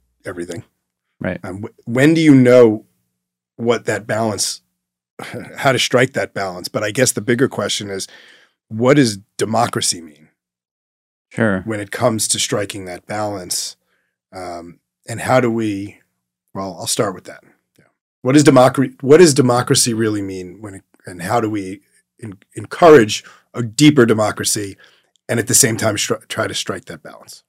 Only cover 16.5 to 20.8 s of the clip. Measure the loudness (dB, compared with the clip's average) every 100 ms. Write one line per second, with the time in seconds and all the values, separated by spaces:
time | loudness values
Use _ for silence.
16.5 | -12 -12 -10 -6 -4 -4 -6 -16 -20 _
17.5 | _ _ _ _ _ _ _ 2 4 6
18.5 | 6 6 4 -4 -4 4 6 8 6 2
19.5 | 0 0 -2 0 -2 -2 -4 -8 -10 -14
20.5 | -16 -18 -18